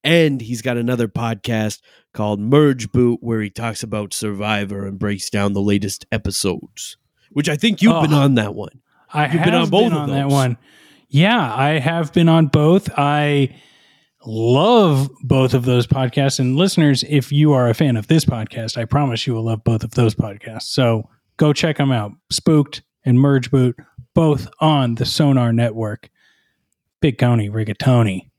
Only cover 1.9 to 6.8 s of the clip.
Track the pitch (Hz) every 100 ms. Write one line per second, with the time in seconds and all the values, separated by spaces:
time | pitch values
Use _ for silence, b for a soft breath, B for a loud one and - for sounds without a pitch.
1.9 | b b - 104 104 107 143 147 127 110
2.9 | 127 120 117 117 113 104 - 113 107 113
3.9 | 107 104 - 107 98 104 107 101 101 98
4.9 | 98 104 101 - 104 101 98 101 101 98
5.9 | - - 110 - - 98 85 - -